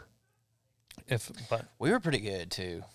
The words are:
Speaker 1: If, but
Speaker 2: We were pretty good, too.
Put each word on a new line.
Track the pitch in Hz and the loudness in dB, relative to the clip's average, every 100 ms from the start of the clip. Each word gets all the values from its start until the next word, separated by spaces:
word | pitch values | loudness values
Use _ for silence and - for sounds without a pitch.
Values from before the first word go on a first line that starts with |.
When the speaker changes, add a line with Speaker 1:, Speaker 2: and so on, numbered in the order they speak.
| - _ _ _ _ _ _ _ - - - | -18 _ _ _ _ _ _ _ -20 -12 0
Speaker 1:
If, | 120 - - 113 | 0 -2 -10 -2
but | 117 - - | -2 -4 0
Speaker 2:
We | 123 | 4
were | 240 | 4
pretty | 165 131 | 4 2
good, | 104 95 87 | 2 -2 -2
too. | - 92 85 82 | -4 -2 -4 -8